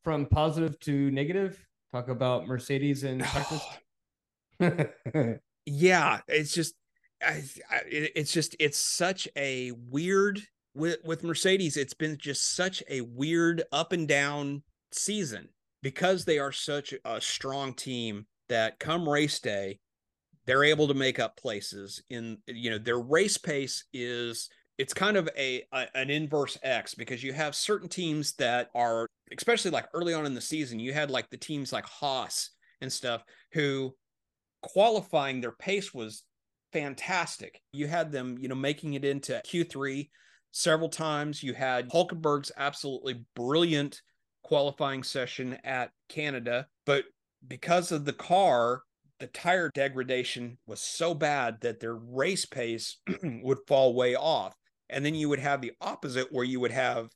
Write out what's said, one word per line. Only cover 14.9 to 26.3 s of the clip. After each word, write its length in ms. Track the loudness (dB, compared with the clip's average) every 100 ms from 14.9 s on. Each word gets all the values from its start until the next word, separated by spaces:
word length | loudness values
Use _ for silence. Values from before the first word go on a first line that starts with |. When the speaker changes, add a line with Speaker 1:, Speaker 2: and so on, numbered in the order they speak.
Speaker 2:
season 560 | -4 -2 -2 -4 -6 -14 _ _ _
because 400 | -8 0 2 2
they 160 | 2 2
are 140 | 2
such 400 | -4 -4 -4 -6 -10
a 160 | -6 -4
strong 540 | -2 -4 -4 -4 -4
team 540 | -6 -6 -4 -4 -6 -10 _ -2
that 320 | 2 2 -2
come 300 | -2 0 4
race 320 | 4 4 0
day, 380 | -2 -2 -4 -8 _ _ _ _ _ _ 2
they're 180 | 4
able 240 | 6 6 4
to 60 |
make 260 | 4 2 2
up 160 | -2 -2
places 680 | -6 -4 -6 -10 -12 -14 _
in, 280 | -10 -8 -10 -12
you 220 | -6 -4
know, 80 | -4
their 220 | -2 -2
race 380 | 2 4 4 0
pace 460 | -2 -4 -4 -6 -8
is, 560 | -8 -4 -4 -4 -6 -10 _ _ -6
it's 160 | -4
kind 240 | 0 4 4
of 100 | 2 -2
a, 260 | -2 -2 -4
a, 140 | -4 -4 -4
an 140 | 0
inverse 480 | -2 0